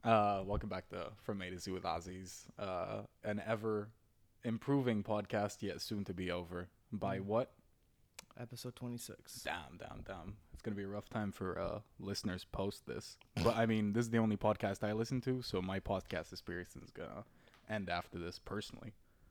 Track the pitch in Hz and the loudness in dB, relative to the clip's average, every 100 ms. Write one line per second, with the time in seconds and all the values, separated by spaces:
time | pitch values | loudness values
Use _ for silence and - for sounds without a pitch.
0 | - 113 104 101 95 104 110 95 - 92 | 8 8 8 4 2 0 0 -4 -4 -6
1 | 80 107 - 104 90 90 95 92 90 85 | -6 -6 -4 -4 -4 -4 -4 -2 0 -2
2 | 85 92 92 - - - 101 90 92 104 | -4 -8 -10 -12 -14 -6 -2 0 0 -2
3 | 104 _ 107 104 104 110 110 107 104 - | -6 _ -2 -2 0 0 2 0 -2 -12
4 | _ _ _ _ 117 110 - 139 123 107 | _ _ _ _ -2 -2 4 4 6 2
5 | 98 104 104 110 104 - 101 71 - 104 | 2 0 2 2 2 0 -4 -4 -2 -2
6 | 98 90 90 87 87 87 92 _ _ 104 | -2 -2 0 0 -2 -6 -6 _ _ -2
7 | 98 95 98 110 135 - _ _ _ _ | 0 0 2 2 2 -6 _ _ _ _
8 | _ - - - 120 123 123 - 123 120 | _ -20 -18 -12 -10 -8 -10 -6 -6 -6
9 | - - - - - 87 69 82 - - | -8 -12 -14 -8 -4 -4 -8 -12 -12 -10
10 | - 95 87 107 - - 113 101 98 101 | -10 -10 -10 -12 -16 -8 -6 -4 -4 -6
11 | - 113 104 - 92 90 92 107 - - | -4 -2 -2 -2 -2 -2 -2 -4 -8 -10
12 | 98 98 104 90 - - 101 - - 60 | -4 -2 -2 -4 -4 -2 -2 -2 -6 -6
13 | - - - - 101 117 117 110 104 107 | -8 -16 -6 4 4 6 6 6 4 4
14 | 117 117 110 104 107 107 101 98 104 107 | 4 6 6 6 4 4 2 2 0 2
15 | 117 131 131 127 120 98 92 98 - 95 | 2 2 2 0 0 0 2 -2 0 -2
16 | - 90 82 - - 90 87 - - - | 0 -4 -4 -8 -4 -4 -4 -10 -14 -10
17 | - - - - - - - 107 92 87 | -8 -8 -10 -18 -20 -20 -2 -2 2 0
18 | - - 85 - - 101 - - 113 - | -2 -4 -4 -6 -6 -6 -6 -10 -12 -14
19 | - - - | -20 -20 -20